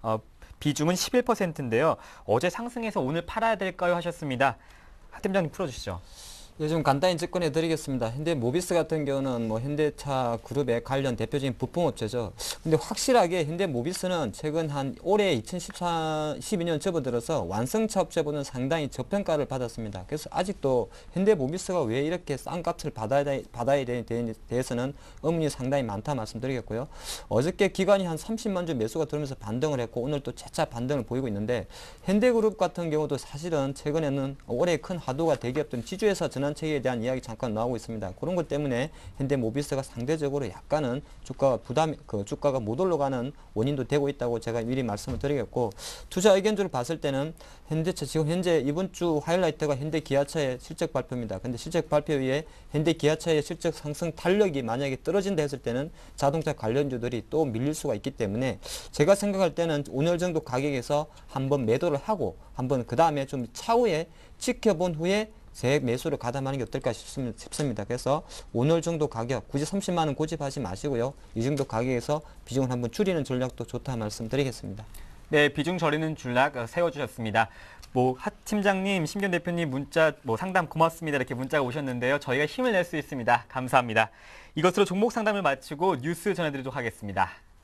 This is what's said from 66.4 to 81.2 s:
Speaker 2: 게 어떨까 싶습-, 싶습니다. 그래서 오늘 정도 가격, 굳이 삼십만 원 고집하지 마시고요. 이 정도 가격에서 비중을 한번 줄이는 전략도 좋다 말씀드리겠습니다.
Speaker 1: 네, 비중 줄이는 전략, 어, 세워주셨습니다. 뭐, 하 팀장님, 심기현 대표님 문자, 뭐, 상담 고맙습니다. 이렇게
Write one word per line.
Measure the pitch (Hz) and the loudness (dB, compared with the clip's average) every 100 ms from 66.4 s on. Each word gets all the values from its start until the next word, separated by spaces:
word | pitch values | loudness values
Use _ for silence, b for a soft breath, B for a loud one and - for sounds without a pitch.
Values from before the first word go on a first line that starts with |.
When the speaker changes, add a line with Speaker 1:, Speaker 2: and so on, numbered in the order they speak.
| 135 135 | -2 -4
Speaker 2:
게 | |
어떨까 | 117 - 131 | -4 -2 -2
싶습-, | 113 - - 127 107 | -4 -6 -6 -6 -6
싶습니다. | - - 147 107 | -12 -4 -2 -2
그래서 | 101 123 - 147 - B B | -4 -4 0 0 -2 B B
오늘 | 117 131 165 | 0 4 4
정도 | 160 165 147 | 2 0 -2
가격, | 117 117 127 - | -2 -2 -4 -2
굳이 | 139 | -4
삼십만 | 151 196 196 175 160 | -2 -2 -2 0 0
원 | |
고집하지 | 131 160 165 143 139 | 0 -2 -2 -6 -4
마시고요. | 107 92 151 127 123 135 b | -6 -4 -2 0 0 -4 b
이 | 113 | -2
정도 | 117 147 | 0 0
가격에서 | 135 110 123 127 - 151 - B | 0 0 0 0 0 -2 -2 B
비중을 | - 123 135 | -4 0 0
한번 | 123 120 | 0 -2
줄이는 | - 202 175 | 0 0 2
전략도 | 135 123 127 - | 0 -2 -2 -4
좋다 | 117 123 - 123 | -8 -6 -4 -4
말씀드리겠습니다. | 107 - 113 131 135 117 101 98 107 B B B B | -4 -6 -4 0 0 -2 -10 -12 -14 B B B B
Speaker 1:
네, | 151 147 | 4 4
비중 | 143 151 180 | 4 -2 2
줄이는 | 165 151 160 156 | 2 2 0 -4
전략, | 127 123 139 127 | 0 4 4 2
어, | 117 | -4
세워주셨습니다. | - 175 135 131 - 113 107 110 B B B B | 0 0 0 -6 -4 0 2 2 B B B B
뭐, | 127 127 127 | 2 2 2
하 | - - | -6 -8
팀장님, | - 214 202 190 190 196 156 | -4 2 4 2 2 0 0
심기현 | 202 196 | 0 0
대표님 | 175 175 170 165 | 0 0 -2 0
문자, | 131 139 - 160 147 | -2 -2 4 4 2
뭐, | 131 113 | -2 -2
상담 | 185 190 160 | 2 0 0
고맙습니다. | 156 165 165 165 | 2 2 2 -2
이렇게 | 143 | 0